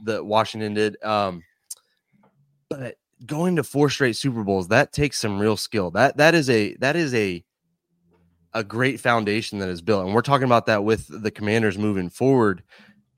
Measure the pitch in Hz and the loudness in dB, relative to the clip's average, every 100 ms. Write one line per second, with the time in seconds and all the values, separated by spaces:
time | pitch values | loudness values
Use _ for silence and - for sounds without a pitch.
0 | 107 101 95 110 107 110 107 104 107 101 | -6 -6 0 0 0 -4 -4 0 0 -2
1 | 107 107 98 87 - _ _ - _ _ | -2 -2 -2 -6 -16 _ _ -20 _ _
2 | _ _ _ _ _ _ - 147 123 - | _ _ _ _ _ _ -12 -10 -10 -14
3 | _ _ 123 151 180 165 127 143 147 - | _ _ -10 -2 0 0 -2 2 2 2
4 | 127 107 139 117 101 95 87 117 143 - | 0 0 -4 -2 0 -2 2 2 2 0
5 | 147 - 107 98 107 101 - 107 90 90 | -2 -2 -4 0 0 0 -2 -2 -2 2
6 | 135 135 156 165 131 113 104 - 131 165 | 2 4 4 4 2 2 0 -2 -2 -2
7 | 147 120 101 87 _ _ _ _ _ _ | -2 0 -2 -4 _ _ _ _ _ _
8 | _ _ _ _ _ 113 101 110 131 117 | _ _ _ _ _ -8 -6 -2 -2 0
9 | 127 117 104 107 107 104 92 87 87 101 | 0 2 2 -2 -4 -6 -6 -6 0 0
10 | 92 110 139 139 127 117 117 107 104 107 | 2 0 2 2 4 2 2 0 2 -2
11 | - 82 104 - 104 113 107 92 107 95 | -2 -8 -8 -4 -2 0 0 0 -2 -2
12 | 87 - 127 131 107 85 _ - - _ | -6 -2 2 4 2 0 _ -20 -20 _
13 | _ | _